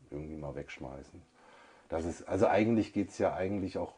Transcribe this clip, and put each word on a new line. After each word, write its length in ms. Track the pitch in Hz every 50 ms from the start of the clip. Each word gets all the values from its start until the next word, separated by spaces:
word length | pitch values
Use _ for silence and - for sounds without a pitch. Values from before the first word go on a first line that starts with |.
| - -
irgendwie 240 | 73 73 78 76 78
mal 200 | 78 76 71 65
wegschmeißen. 680 | 71 71 - - - 71 65 65 69 65 - - 90 - _ _ _ - - - - - - - - - _
Das 180 | - 82 82
ist, 220 | 85 82 - - -
also 200 | 90 95 95 -
eigentlich 440 | 95 101 110 110 117 110 101 - -
geht's 240 | 104 98 - - -
ja 140 | 101 87 78
eigentlich 440 | 85 95 95 104 101 92 92 - 92
auch 160 | 87 - -